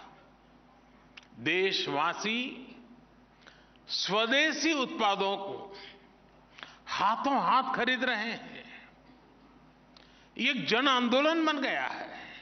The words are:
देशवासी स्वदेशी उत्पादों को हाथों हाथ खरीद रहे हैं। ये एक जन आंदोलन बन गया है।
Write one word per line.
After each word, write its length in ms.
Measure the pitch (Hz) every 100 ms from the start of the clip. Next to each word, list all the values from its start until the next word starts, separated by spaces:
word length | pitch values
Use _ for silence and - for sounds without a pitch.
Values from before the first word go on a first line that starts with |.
| - - - - - - - - - - - - - -
देशवासी 1300 | 127 175 190 185 - 143 165 156 208 233 254 - - - - - - - - - - - - - -
स्वदेशी 840 | - - 202 226 269 311 277 302
उत्पादों 640 | 294 254 - 220 185 196 196
को 400 | - - - - - - - - - - - - - - -
हाथों 540 | - 190 226 277 262
हाथ 340 | 175 247 226 -
खरीद 280 | 240 254
रहे 140 | 254 220
हैं। 420 | 226 185 - - - - - - - - - - - - - - - - - - - -
ये 140 | 247
एक 160 | 262 143
जन 200 | 220 277
आंदोलन 580 | 254 240 254 302 330 311
बन 160 | 294
गया 240 | 254 151 131
है। 340 | - - - - -